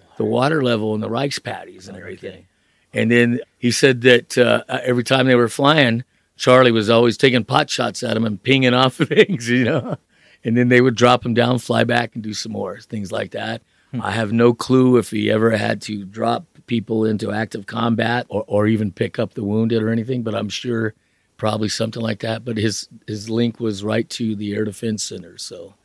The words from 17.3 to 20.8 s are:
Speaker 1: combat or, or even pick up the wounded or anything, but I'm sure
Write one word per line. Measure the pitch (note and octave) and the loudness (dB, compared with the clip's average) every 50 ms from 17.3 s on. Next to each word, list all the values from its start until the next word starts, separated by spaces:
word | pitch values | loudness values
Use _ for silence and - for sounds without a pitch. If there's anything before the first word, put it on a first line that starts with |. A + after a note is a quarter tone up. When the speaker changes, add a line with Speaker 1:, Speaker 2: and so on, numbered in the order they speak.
| G#2 G#2+ A2 G2+ - A2+ G2 | -4 -6 -6 -6 -8 -12 -12
Speaker 1:
combat | - A2 A#2 A#2 A#2 A2+ A2 A2+ A2+ A#2+ B2 - - | -10 -6 -2 -2 0 0 0 0 0 -2 -4 -4 -4
or, | - G2+ - | -6 -6 -4
or | - - G#2 G#2 | -2 0 0 2
even | G#2+ A2+ G#2 G#2+ G2 | 2 2 0 0 -2
pick | F2 - A2 F#2+ - - | -4 -4 -6 -4 -4 -4
up | A2+ F#2+ - | -6 -6 -6
the | - G#2+ | -6 -4
wounded | G2+ G#2+ A2 A2+ A2+ A#2 A2+ G#2+ | -2 0 0 0 0 0 0 0
or | A2+ | 0
anything, | A2+ A#2 A2 B2 C3 B2 A2 | -2 -2 -4 -4 -6 -6 -4
but | A2 G#2+ | -4 -4
I'm | G#2+ G#2+ | -4 -6
sure | G2+ - - - B2 A#2 A2+ | -6 -8 -8 -6 -6 -4 -4